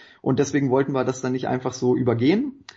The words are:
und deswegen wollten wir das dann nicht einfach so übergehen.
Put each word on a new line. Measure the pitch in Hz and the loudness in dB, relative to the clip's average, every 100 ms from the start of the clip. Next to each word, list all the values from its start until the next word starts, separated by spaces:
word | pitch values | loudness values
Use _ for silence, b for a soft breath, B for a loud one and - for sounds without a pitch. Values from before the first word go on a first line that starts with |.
| B B | B B
und | - 135 | -2 0
deswegen | 143 147 139 | 0 0 2
wollten | 131 135 | 2 0
wir | 139 | 0
das | 123 127 | -2 -2
dann | 131 | -4
nicht | 127 117 | -4 -2
einfach | 127 127 | -4 -4
so | - 123 123 | -2 0 2
übergehen. | 123 113 127 196 277 - B | 2 2 2 2 0 -8 B